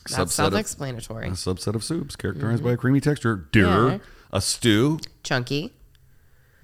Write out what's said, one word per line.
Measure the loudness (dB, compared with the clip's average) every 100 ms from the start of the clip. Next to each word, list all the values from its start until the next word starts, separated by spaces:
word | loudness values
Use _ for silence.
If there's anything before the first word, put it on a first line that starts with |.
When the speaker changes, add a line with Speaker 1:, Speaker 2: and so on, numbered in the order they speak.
| -6
Speaker 1:
That's |
Speaker 2:
Subset | -4
of | -2 0 0
Speaker 1:
self-explanatory. | 0 -4 -8 -10 -10 -10 -10 -8
Speaker 2:
a |
subset | -6 -4 -4 -4
of | -4
soups | -4 -6 -6
characterized | -6 -6 -4 -2 0
Speaker 1:
Mm-hmm. | 0
Speaker 2:
by |
a | 0
creamy | 2 4
texture. | 2 0 0 -2 2
Dir. | 4 6 6 4
Speaker 1:
Yeah. | 0 -8 -20 -6
Speaker 2:
A | -2
stew. | -2 2 4 4 4 0 -8 -14
Speaker 1:
Chunky. | -4 -4 -2 -6 -6 -12 -20 _ _ -20 _ _ _ _